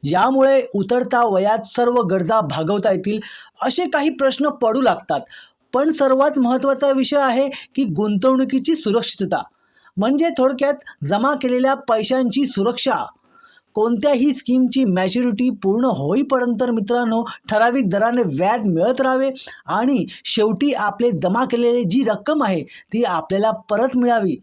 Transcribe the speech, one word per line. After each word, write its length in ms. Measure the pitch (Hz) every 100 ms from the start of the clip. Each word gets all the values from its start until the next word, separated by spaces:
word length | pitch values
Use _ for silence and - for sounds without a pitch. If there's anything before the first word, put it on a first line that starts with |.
यामुळे 580 | 143 180 226 269 269 269 247 202
उतरत्या 460 | 190 247 247 240 240
वयात 400 | 190 196 220 196
सर्व 360 | - 240 247
गरजा 380 | 196 185 170 220
भागवता 500 | 147 135 160 202 214
येतील, 280 | 190 202 214 - - - _
असे 280 | 262 262 359
काही 200 | 302 294
प्रश्न 400 | - 269 262 294 294
पडू 200 | 233 226
लागतात. 380 | 254 175 - 143 - - - _ _
पण 180 | 247 294
सर्वात 480 | 311 269 262 285 294
महत्त्वाचा 520 | 240 254 277 262 285
विषय 280 | 269 262 285
आहे 300 | 269 247 277 269 - -
की 80 |
गुंतवणुकीची 920 | 262 151 214 208 262 262 262 262 269 330
सुरक्षितता, 680 | 214 220 - - 190 151 - _ _ _ _ -
म्हणजे 320 | 214 285 330 330
थोडक्यात 680 | 262 262 277 285 - - 143
जमा 280 | 202 254
केलेल्या 400 | 285 262 247 269
पैशांची 720 | 269 269 226 220 254 247 226 269
सुरक्षा. 600 | 196 208 240 269 190 117 _ _ _ _ _ _ -
कोणत्याही 580 | 220 233 294 269 277
स्कीमची 500 | 262 - 254 254 262
मॅच्युरिटी 680 | 254 180 190 226 247 202 247 208
पूर्ण 220 | 190 214 254
होईपर्यंत, 760 | 165 143 208 294 262 247 226
मित्रांनो, 600 | 247 226 202 240 240 226 226 - -
ठराविक 400 | 214 233 254 208
दराने 320 | 196 226 240 202
व्याज 420 | 139 185 233 208
मिळत 340 | 160 196 254
राहावे 280 | 262 262 269 262 - - -
आणि 400 | 180 247 262 165 - -
शेवटी 460 | - 214 202 285
आपले 380 | 240 208 202 240
जमा 320 | 180 180 208 262
केलेली 380 | 240 240 240
जी 200 | 202 226
रक्कम 400 | 226 208 247 311
आहे, 200 | 233 180
ती 400 | 135 - _ 220
आपल्याला 480 | 233 175 - 190 220 220 -
परत 280 | 208 254 254
मिळावी 380 | 240 233 190 131